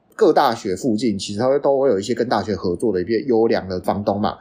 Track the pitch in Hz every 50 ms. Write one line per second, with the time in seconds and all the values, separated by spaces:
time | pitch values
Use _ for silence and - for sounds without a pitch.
0 | _ _ - - 220 170 170 175 143 123 113 - - 101 90 - - 123 104 107
1 | 127 113 98 95 - - 101 101 127 131 139 143 - 143 139 131 139 135 101 95
2 | 98 123 117 120 120 127 120 104 98 110 98 87 - 90 87 - 123 110 92 90
3 | 90 104 113 104 - 131 113 110 113 113 110 90 90 95 92 90 - - 92 101
4 | 104 127 127 107 104 85 - -